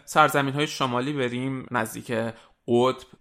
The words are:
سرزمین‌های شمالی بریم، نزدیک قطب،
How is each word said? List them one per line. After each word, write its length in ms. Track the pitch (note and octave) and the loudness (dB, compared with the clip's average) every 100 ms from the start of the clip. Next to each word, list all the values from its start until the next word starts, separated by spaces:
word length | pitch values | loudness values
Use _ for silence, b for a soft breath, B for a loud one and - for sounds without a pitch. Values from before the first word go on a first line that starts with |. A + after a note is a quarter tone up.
| - | -2
سرزمین‌های 600 | D#3+ D3 D3 C#3 C#3 D3+ | 2 4 4 0 0 -2
شمالی 460 | - C3+ A#2+ C3 | -2 -2 -2 -2
بریم، 520 | D3 B2 A#2+ C3+ C3 - | -2 -2 -2 -6 -6 -4
نزدیک 400 | A#2+ A2+ A#2 A2+ A2+ A2+ - B B - | -4 -4 -6 -6 -4 -4 -8 B B 2
قطب، 400 | A#2+ B2+ B2+ - - | 4 4 2 -8 -2